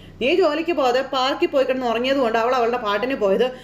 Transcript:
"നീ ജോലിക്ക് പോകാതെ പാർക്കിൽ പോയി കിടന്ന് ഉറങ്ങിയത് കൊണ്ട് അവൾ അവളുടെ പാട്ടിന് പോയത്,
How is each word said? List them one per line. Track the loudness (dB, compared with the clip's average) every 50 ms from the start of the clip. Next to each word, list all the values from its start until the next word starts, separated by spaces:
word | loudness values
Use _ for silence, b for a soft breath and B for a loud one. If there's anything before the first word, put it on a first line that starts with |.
| B B B -4
"നീ | 0 0 2
ജോലിക്ക് | 2 2 2 0 0 -2 -2 -2
പോകാതെ | 0 2 2 2 0
പാർക്കിൽ | -2 -2 -2 -2 0 0 0 -2 -2 0
പോയി | 2 0 2
കിടന്ന് | 2 0 -2 -2 -2
ഉറങ്ങിയത് | -2 0 0 0 0 2
കൊണ്ട് | 2 2 2 0
അവൾ | 0 2 2
അവളുടെ | 2 2 0 0 -2
പാട്ടിന് | -2 -2 -2 -2 -2 -2 -2
പോയത്, | 0 0 0 2 2 2 0 -2 B